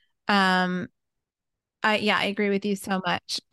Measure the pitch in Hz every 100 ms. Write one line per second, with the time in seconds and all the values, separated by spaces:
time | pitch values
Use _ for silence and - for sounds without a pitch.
0 | _ _ - 202 190 185 185 180 - _
1 | _ _ _ _ _ _ _ _ 220 208
2 | 208 190 202 196 202 196 208 196 220 190
3 | 180 170 - - -